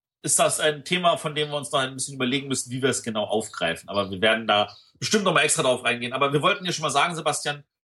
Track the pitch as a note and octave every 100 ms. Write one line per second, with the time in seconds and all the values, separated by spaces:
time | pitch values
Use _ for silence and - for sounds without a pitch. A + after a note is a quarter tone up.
0 | _ _ D3 - D#3+ D3+ D#3+ D3 C3 F3+
1 | F3 D#3+ D#3 D3 D3 D3 C3+ C#3+ C3 C3
2 | C#3+ C3+ B2+ C3+ C#3 C3 B2 B2+ B2+ A#2+
3 | A#2+ A2 G#2 A2 A2 - E2 D#2+ - G2
4 | G2 F#2+ G#2+ A2+ A2 G#2 G#2 - _ -
5 | - G#3+ F#3+ D3 D3+ - C3+ A#2+ A#2+ A#2+
6 | A#2+ C3 C#3 D3 E3 G3 F3+ D#3 D3+ C#3
7 | E3+ D#3+ D#3 - D3+ C#3+ - _